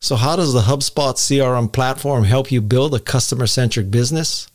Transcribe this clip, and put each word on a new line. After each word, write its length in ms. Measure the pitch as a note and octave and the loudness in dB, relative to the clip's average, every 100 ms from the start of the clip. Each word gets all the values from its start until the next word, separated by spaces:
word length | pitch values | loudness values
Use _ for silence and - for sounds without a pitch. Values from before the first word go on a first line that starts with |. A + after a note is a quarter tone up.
So 140 | - | -4
how 220 | B2 C3 F3 | 0 0 0
does 160 | E3 | 0
the 100 | B2 | 2
HubSpot 560 | G2+ C#3 C3+ - C#3+ B2 | 2 0 -2 -2 -2 0
C 220 | - C#3 | 0 2
R 160 | C3 B2 | 2 0
M 120 | A2+ | 0
platform 540 | B2+ C3 C3 C#3+ C3+ | 0 -2 -2 -2 2
help 300 | G2+ B2+ - | 2 2 2
you 80 | B2+ | -2
build 340 | G#2 B2+ D3 | 2 2 2
a 60 | C3 | -2
customer-centric 880 | - B2+ - B2+ A#2+ - B2 A#2 G2 | -2 -2 -2 -2 -2 0 0 0 0
business? 560 | A2+ B2 D#3+ D#3+ - - | 0 0 -2 -4 -6 -10